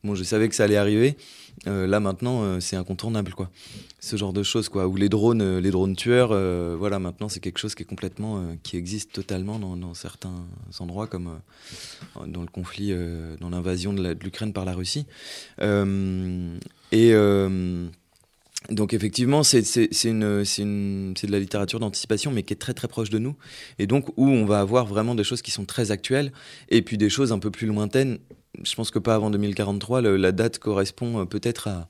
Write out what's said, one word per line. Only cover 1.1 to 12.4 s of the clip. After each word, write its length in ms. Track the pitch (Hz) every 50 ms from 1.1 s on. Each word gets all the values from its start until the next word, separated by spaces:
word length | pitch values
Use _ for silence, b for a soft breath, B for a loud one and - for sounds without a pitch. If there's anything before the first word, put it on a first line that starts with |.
| 147 B B B B B B B B B - 90
Euh, 180 | 101 98 92
là, 140 | 92 98 104
maintenant, 420 | 104 98 95 90 123 123 127 120
euh, 180 | 107 98 92 90
c'est 140 | 87 - -
incontournable, 580 | 92 90 - 95 87 - 117 113 110 98 87
quoi. 180 | 90 - 95 92 B B B B B B B B B B
Ce 160 | - - 113
genre 160 | 98 101 98
de 100 | 92 101
choses, 260 | 101 - - 117 104 -
quoi. 200 | - 98 92 92
Ou 80 | 92
les 120 | 95 101 101
drones, 340 | 107 107 104 117 117 113
euh, 180 | 101 95 92 92
les 100 | 90 98
drones 240 | 92 92 95 98 95
tueurs, 360 | - - 117 120 123 127 113
euh, 420 | 110 98 95 92 90 87 85 85 85
voilà, 220 | 82 98 104 101 98
maintenant, 300 | 92 90 85 - 104 107
c'est 100 | 98 87
quelque 200 | - 95 90 -
chose 180 | - 107 -
qui 80 | - -
est 20 |
complètement, 520 | - 98 92 - 92 - - 104 107 107 98
euh, 160 | 90 85 82 82 _
qui 120 | - -
existe 360 | 90 87 87 104 107 - _
totalement 480 | - 95 95 - 98 92 95 101 107 113
dans, 160 | 101 92 90
dans 180 | 90 90 87 85
certains 520 | - - 85 - - - 95 90 90 87 87 90 90 90 92 92 -
endroits, 260 | 90 87 87 98 110
comme, 220 | - - 90 90 85 80 78 - B B B B B B B B B B B B B _
euh, 100 | - -
dans 140 | - 78 87